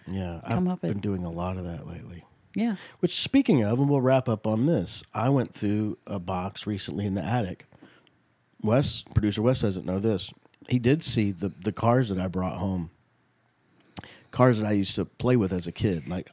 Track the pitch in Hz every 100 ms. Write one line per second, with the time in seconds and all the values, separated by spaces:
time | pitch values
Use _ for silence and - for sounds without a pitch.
0 | - 95 90 85 - 147 180 180 - 98
1 | 104 95 87 82 90 92 90 82 - 85
2 | - 87 - _ _ 196 233 190 - -
3 | 180 - - 277 269 147 104 120 143 143
4 | 127 131 123 107 110 110 143 147 87 -
5 | - 110 120 139 113 - 104 107 107 -
6 | - 101 87 92 92 - - 208 - 76
7 | 101 95 80 120 92 - - - - _
8 | _ _ _ _ _ - 107 123 147 -
9 | - - 104 101 113 135 107 92 78 95
10 | 110 107 - - _ _ - 123 120 160
11 | - 117 104 90 101 - 110 - 113 127
12 | 113 92 92 92 92 80 101 92 85 _
13 | _ _ _ _ _ _ _ _ _ -
14 | - - _ - 127 110 107 104 98 -
15 | 87 - 123 127 95 90 85 - 110 85
16 | 65 90 -